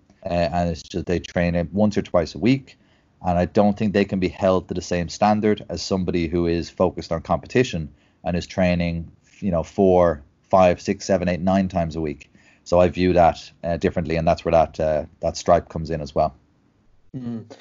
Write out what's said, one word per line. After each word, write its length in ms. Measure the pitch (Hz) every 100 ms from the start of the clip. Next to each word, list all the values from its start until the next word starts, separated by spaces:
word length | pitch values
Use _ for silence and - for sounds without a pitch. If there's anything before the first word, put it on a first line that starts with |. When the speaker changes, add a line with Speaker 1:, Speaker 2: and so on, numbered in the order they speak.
| _ _ 92
Speaker 1:
uh, 40 |
and 420 | 87 85 87 87
it's 100 | 78
just 240 | - 87 80
they 140 | 85
train 340 | - 92 87
it 180 | 87 85
once 240 | 101 107 98
or 20 |
twice 320 | - 90 80
a 60 | -
week, 400 | 104 135 - _ _ _ _ _
and 160 | 87 87
I 80 | 90
don't 320 | 101 101 98
think 160 | 107
they 120 | 101 101
can 140 | 98
be 100 | 90
held 380 | - 95 92 -
to 40 |
the 80 | 87
same 260 | - 90 82
standard 560 | - 104 107 107 101 -
as 140 | 101
somebody 440 | - 95 90 87 80
who 200 | 87 85
is 240 | 85 80
focused 400 | - 92 82 -
on 100 | 82
competition 680 | - 82 - 120 117 85 71 - _ _
and 120 | - 87
is 120 | -
training, 640 | - 90 87 85 82 82 - _ -
you 120 | 104
know, 100 | 85
four, 640 | 78 - 95 90 87 73 - _ -
five, 320 | 95 92 85
six, 240 | - 98 -
seven, 220 | 95 87
eight, 120 | 87
nine 260 | 92 98 92
times 280 | 92 82 80
a 60 |
week. 300 | 78 69 - _ _ _
So 160 | - 87
I 80 | 90
view 240 | 87 90
that, 380 | 87 82 - - _
uh, 140 | - 82
differently, 380 | 92 90 76 82
and 120 | 82
that's 160 | 82
where 100 | 85
that, 260 | 82 76 -
uh, 260 | 78 76 76 _
that 180 | 82 -
stripe 320 | - 85 -
comes 220 | 85 78
in 100 | 80
as 140 | 71 80
well. 180 | 76 - _ _ _ _ _ _ _ 135
Speaker 2:
Mm. 300 | 120 113 104 -